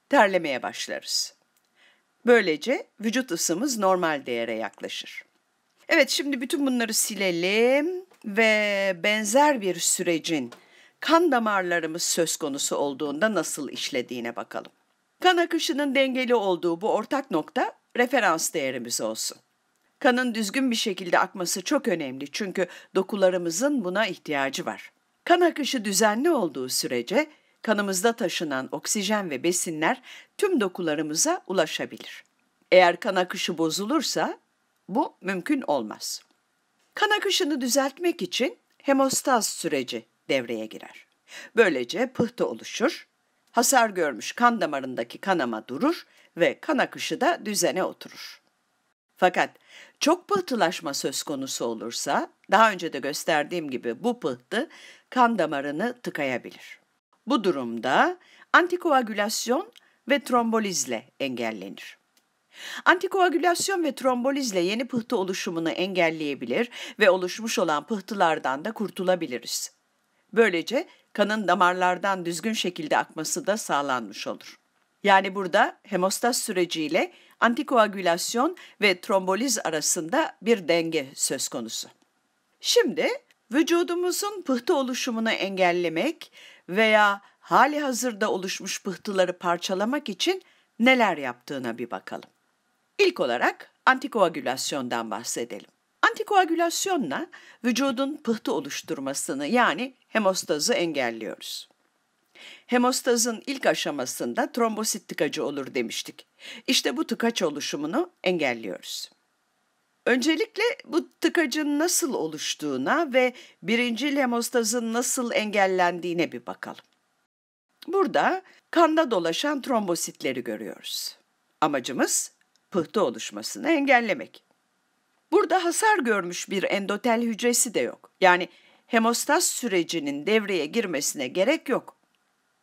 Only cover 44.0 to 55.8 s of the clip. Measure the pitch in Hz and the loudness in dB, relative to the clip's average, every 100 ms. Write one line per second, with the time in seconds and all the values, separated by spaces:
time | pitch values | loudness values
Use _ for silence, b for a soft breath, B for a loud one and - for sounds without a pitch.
44 | 151 107 - - 240 226 160 139 131 117 | -2 -2 -8 2 2 4 -2 -4 -4 -6
45 | 117 - 196 175 120 110 - 135 285 349 | -8 -4 -2 0 0 -4 -6 -2 -2 -2
46 | - b b 165 156 - - 262 170 147 | -8 b b 0 2 2 0 0 0 -2
47 | - 160 294 - 214 196 160 180 156 - | -6 0 0 0 -2 0 0 0 -2 -6
48 | - - - - _ _ _ _ _ _ | -16 -18 -18 -20 _ _ _ _ _ _
49 | _ - 185 180 135 - B B B B | _ 0 2 2 -2 -4 B B B B
50 | 285 359 - 392 359 233 165 - 156 139 | 2 2 0 -2 0 0 0 0 -6 -4
51 | 156 135 - 135 135 - 123 113 110 - | -4 -6 -6 -6 -6 -4 -4 -4 -6 -6
52 | 147 185 349 _ - 190 220 180 160 139 | -2 -2 -2 _ 2 4 6 2 -6 -6
53 | 135 151 - 151 147 175 151 123 117 113 | -6 -4 0 0 0 -4 -6 -6 -6 -2
54 | 214 233 151 123 - 208 330 B B B | -2 -2 -4 -6 -6 -4 -4 B B B
55 | B 254 233 220 151 143 143 151 | B 2 4 4 0 -2 -4 -4